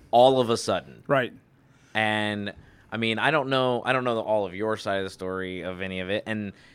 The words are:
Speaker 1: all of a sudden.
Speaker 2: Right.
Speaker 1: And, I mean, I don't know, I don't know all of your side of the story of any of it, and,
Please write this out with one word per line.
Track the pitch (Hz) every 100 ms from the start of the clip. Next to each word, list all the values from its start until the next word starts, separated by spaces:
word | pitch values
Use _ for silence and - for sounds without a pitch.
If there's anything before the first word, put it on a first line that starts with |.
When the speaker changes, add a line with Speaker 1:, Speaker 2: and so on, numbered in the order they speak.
| -
Speaker 1:
all | 117 131 131
of | 117
a | 117
sudden. | - 92 71 62 -
Speaker 2:
Right. | 139 117 - _ _ _ _ _
Speaker 1:
And, | 107 110 107 104 104 101 - - - -
I | 110
mean, | 113 110
I | 127
don't | 156 135
know, | 135 127 123
I | -
don't | 131 123
know | 113
all | 104 107 98
of | 92
your | 107 107
side | 107 98
of |
the | 95
story | - 92 95 92 92
of | 87 90
any | 95 92
of | 92
it, | 101 -
and, | 107 101 - -